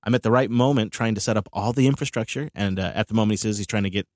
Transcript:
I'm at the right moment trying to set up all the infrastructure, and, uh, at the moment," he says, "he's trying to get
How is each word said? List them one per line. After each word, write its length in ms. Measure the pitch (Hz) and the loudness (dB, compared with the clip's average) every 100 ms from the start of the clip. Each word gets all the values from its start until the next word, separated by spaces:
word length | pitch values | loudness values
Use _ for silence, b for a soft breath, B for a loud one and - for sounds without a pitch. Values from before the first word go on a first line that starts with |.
I'm 120 | - 123 | 0 0
at 80 | |
the 80 | 110 | 4
right 180 | 123 127 | 2 2
moment 420 | 120 127 143 107 | 2 4 4 0
trying 220 | - 113 104 | -2 -2 0
to 60 | |
set 160 | - 107 | 0 -2
up 100 | 98 | -2
all 200 | 98 104 | -4 -2
the 120 | 120 131 | 2 2
infrastructure, 600 | 139 143 - 113 127 151 - | 2 -2 -4 -6 -6 -8 -4
and, 240 | 101 95 | -2 -2
uh, 120 | 92 - | -4 -4
at 120 | 110 | -2
the 60 | |
moment," 200 | 110 107 | 0 2
he 40 | 104 | 0
says, 200 | 110 104 | -2 -4
"he's 100 | 101 | -4
trying 160 | 107 | -2
to 60 | 98 | -2
get 180 | 95 92 | -4 -8